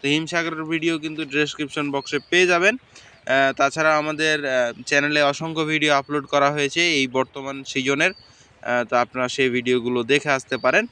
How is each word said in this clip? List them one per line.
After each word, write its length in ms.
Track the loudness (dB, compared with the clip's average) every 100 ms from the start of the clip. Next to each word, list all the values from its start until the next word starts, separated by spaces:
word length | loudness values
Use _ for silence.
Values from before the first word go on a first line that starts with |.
তো 40 | 0
হিমসাগরের 560 | -2 0 -4 -4 -6
ভিডিও 320 | -4 -2 -2 -2
কিন্তু 220 | -6 -8 -4
ডেসক্রিপশন 600 | -2 -2 -2 -8 -4 -4
বক্সে 280 | -4 -4 -8 0
পেয়ে 180 | 2 4
যাবেন। 260 | 4 2 0
আহ, 720 | _ -20 -20 -16 0 2 2 2
তাছাড়া 340 | 0 2 2 2
আমাদের, 380 | 0 -2 0 0 0
আহ, 260 | 0 0 -4 0
চ্যানেলে 360 | 2 2 2
অসংখ্য 400 | 2 0 -4 -4 -2
ভিডিও 260 | 0 2
আপলোড 320 | 2 0 -6 0
করা 240 | 2 2
হয়েছে 300 | 2 -2 0
এই 260 | 0 2 2
বর্তমান 560 | 0 -2 -6 -10 -12
সিজনের, 480 | -8 -4 0 2 0
আহ, 720 | -2 -20 _ _ _ -4 -2
তো 120 | 0 0
আপনারা 320 | 0 -2 -4
সেই 220 | 0 0
ভিডিওগুলো 500 | 0 0 0 0 -2
দেখে 260 | 2 0 2
আসতে 280 | -2 -2 0
পারেন 280 | 2 2 -2